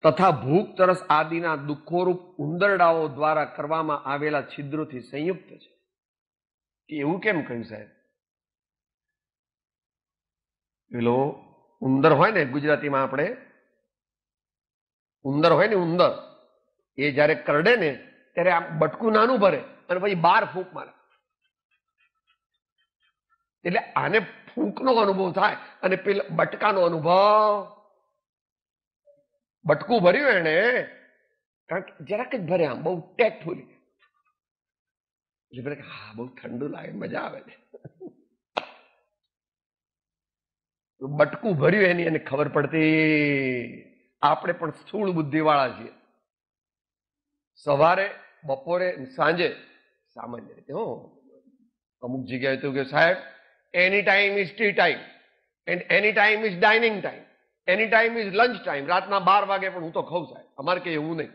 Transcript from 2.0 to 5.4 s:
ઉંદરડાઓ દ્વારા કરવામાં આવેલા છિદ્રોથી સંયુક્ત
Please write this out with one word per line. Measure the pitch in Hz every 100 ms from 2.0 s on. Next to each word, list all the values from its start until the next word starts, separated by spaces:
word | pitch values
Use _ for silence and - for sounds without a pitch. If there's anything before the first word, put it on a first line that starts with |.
| 180 180
ઉંદરડાઓ | - - 147 175 202 190 175 165 156
દ્વારા | 131 151 156 143
કરવામાં | - 147 160 156 143
આવેલા | 131 143 151 147
છિદ્રોથી | 135 - 143 156 147 127
સંયુક્ત | 117 139 160 180